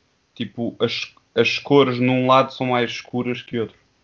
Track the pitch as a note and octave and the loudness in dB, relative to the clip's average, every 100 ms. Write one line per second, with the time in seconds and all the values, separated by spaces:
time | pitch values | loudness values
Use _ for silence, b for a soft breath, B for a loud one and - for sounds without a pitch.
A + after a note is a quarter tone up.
0 | _ _ _ - A#2 - A#2 - A#2 - | _ _ _ -10 -8 -6 -8 -2 -2 -2
1 | - - _ - A#2 - - C#3+ C3 B2 | -10 -14 _ 0 0 -2 2 4 4 2
2 | B2+ B2+ B2+ C3 C3 - B2+ B2 A#2 A#2 | 0 2 4 4 2 -2 -2 -2 -2 -6
3 | - B2 A#2+ B2 - A#2+ G#2+ - _ _ | -8 -6 -4 -6 -8 -6 -6 -10 _ _